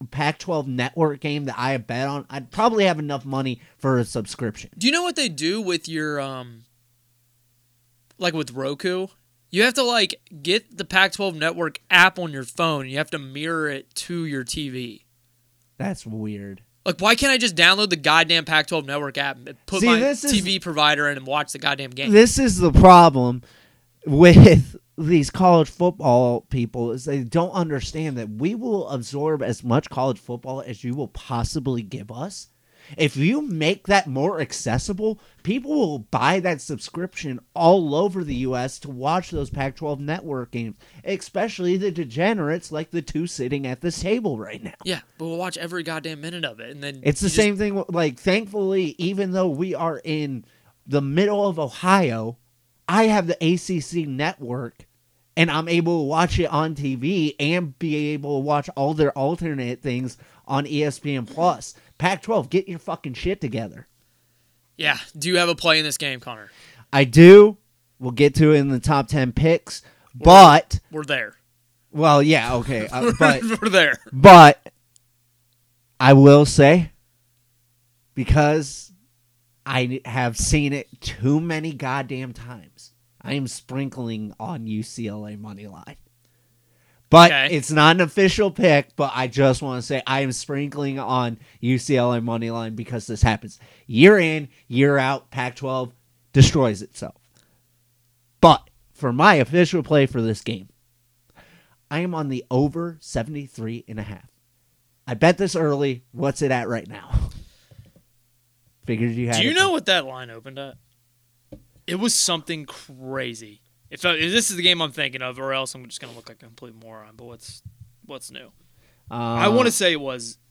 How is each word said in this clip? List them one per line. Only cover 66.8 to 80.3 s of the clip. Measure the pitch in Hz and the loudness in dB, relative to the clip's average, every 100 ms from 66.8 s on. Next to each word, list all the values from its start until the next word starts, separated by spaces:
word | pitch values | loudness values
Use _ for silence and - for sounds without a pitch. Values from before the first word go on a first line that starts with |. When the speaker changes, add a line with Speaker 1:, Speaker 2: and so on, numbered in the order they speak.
| - | -4
Speaker 1:
I | 139 131 | 0 4
do. | 135 175 202 208 202 _ _ _ _ | 10 12 12 12 4 _ _ _ _
We'll | 127 | -8
get | 120 143 139 | 0 2 4
to | 151 | 4
it | 147 | 4
in | 139 | 2
the | 127 | -2
top | - 143 127 | 0 -2 -2
ten | 147 127 | -4 -4
picks, | - 160 165 - - - _ _ | -2 0 0 -4 -18 -20 _ _
Speaker 2:
We're | 123 156 | 0 10
Speaker 1:
but | 190 175 156 - - - | 12 12 10 2 -8 -8
Speaker 2:
we're | 156 | -12
there. | 147 135 107 - _ _ _ _ _ | -6 -6 -6 -14 _ _ _ _ _
Speaker 1:
Well, | 151 156 147 | 0 4 6
yeah, | 147 151 117 123 | 6 2 2 -4
okay, | 117 117 107 | -4 -6 -6
Speaker 2:
<laughs> | |
Speaker 1:
uh, | 127 233 - | -2 -2 2
but | 156 135 226 220 | 2 2 -2 -4
Speaker 2:
We're | 214 | 0
there. | 185 151 123 - | 2 2 0 -8
Speaker 1:
but | 131 190 175 147 - - - _ _ _ _ _ _ _ _ _ _ _ _ | 8 12 12 12 10 -2 -20 _ _ _ _ _ _ _ _ _ _ _ _
I | 131 | 6
will | 139 139 143 143 | 8 10 8 6
say, | - 139 175 160 - _ _ _ _ _ _ _ _ _ _ _ | 6 6 6 0 -10 _ _ _ _ _ _ _ _ _ _ _
because | - 120 151 147 156 139 - - _ _ _ _ _ _ _ 135 | -8 0 2 4 2 -4 -12 -20 _ _ _ _ _ _ _ -6
I | 131 123 131 127 | -4 -2 -6 -8
have | 127 123 | -4 -4